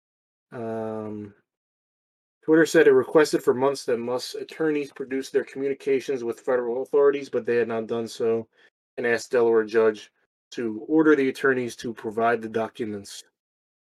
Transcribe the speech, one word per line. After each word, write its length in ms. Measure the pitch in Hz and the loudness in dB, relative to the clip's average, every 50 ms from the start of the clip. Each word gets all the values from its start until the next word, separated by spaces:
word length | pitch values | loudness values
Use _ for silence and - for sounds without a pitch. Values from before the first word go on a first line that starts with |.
| _ _ _ _ _ _ _ _ _ _ - | _ _ _ _ _ _ _ _ _ _ -14
Um, 840 | 127 113 113 113 113 110 110 110 110 107 107 104 104 104 101 101 _ _ _ _ _ _ _ _ _ _ _ _ _ _ _ _ _ _ _ _ _ _ | -10 -8 -8 -6 -6 -6 -6 -8 -8 -8 -10 -10 -12 -12 -14 -16 _ _ _ _ _ _ _ _ _ _ _ _ _ _ _ _ _ _ _ _ _ _
Twitter 200 | - 156 160 160 | 2 4 4 4
said 220 | 151 - 165 151 | 4 4 6 6
it 60 | 147 135 | 6 6
requested 500 | 131 120 - - 160 151 143 - 151 - | 6 4 4 4 4 4 4 2 0 0
for 100 | - 131 | 0 0
months 320 | 120 131 139 143 139 - | 2 0 0 -2 -2 -4
that 140 | - 123 113 | -4 -4 -4
Musk's 360 | 117 120 123 127 123 - - | -4 -4 -6 -6 -8 -10 -12
attorneys 540 | - - - - - 160 156 151 147 143 139 | -12 -12 -12 -8 -4 -2 -2 -2 -2 -4 -6
produce 380 | - - 135 123 131 135 135 - | -10 -12 -10 -6 -6 -6 -6 -4
their 160 | - 139 120 | -2 -2 -2
communications 800 | - - 135 135 139 139 135 - 139 139 135 117 - 143 127 117 | -2 -6 -6 -4 -4 -4 -4 -2 -2 0 0 0 -2 -6 -4 -4
with 160 | 117 113 - | -6 -6 -6
federal 420 | - - 127 123 123 120 117 127 135 | -2 -2 0 0 0 -2 -4 -4 -4
authorities, 460 | - - 143 143 143 139 143 139 135 | 0 2 4 6 4 4 2 -2 -6
but 160 | - 123 113 | -6 -4 -2
they 120 | 113 120 | 0 0
had 120 | 120 117 110 | 0 0 0
not 180 | 117 113 110 107 | -2 -4 -4 -4
done 200 | 117 117 113 110 | -4 -4 -6 -6
so, 380 | - - 120 113 113 113 113 - _ _ _ _ _ _ _ _ _ | -6 -4 -2 0 0 -2 -4 -8 _ _ _ _ _ _ _ _ _
and 100 | - 127 | -6 -2
asked 240 | 120 117 110 - - - | -2 -2 -2 -2 0 2
Delaware 320 | 123 117 117 113 113 110 | 2 4 4 4 4 2
judge 460 | 107 104 117 110 110 107 107 - - _ _ _ _ _ _ _ _ - | 2 2 4 4 4 2 0 -6 -20 _ _ _ _ _ _ _ _ -10
to 300 | - 123 113 107 107 - - | -8 -6 -6 -8 -8 -4 0
order 260 | 156 160 160 156 151 | 2 4 6 6 4
the 140 | 143 135 131 | 4 4 0
attorneys 480 | 131 - - 139 131 127 123 117 110 | -2 0 0 0 2 0 -2 -6 -8
to 160 | - - 127 110 | -10 -10 -10 -10
provide 480 | - - 113 104 110 113 117 117 117 | -8 -10 -8 -4 0 0 2 0 0
the 80 | 110 110 | -2 -4
documents. 720 | 110 113 110 104 - - 123 107 104 101 98 - - - - _ _ _ _ _ _ _ _ _ _ _ _ _ _ | -4 -4 -4 -4 -6 -8 -8 -8 -8 -10 -12 -14 -18 -20 -20 _ _ _ _ _ _ _ _ _ _ _ _ _ _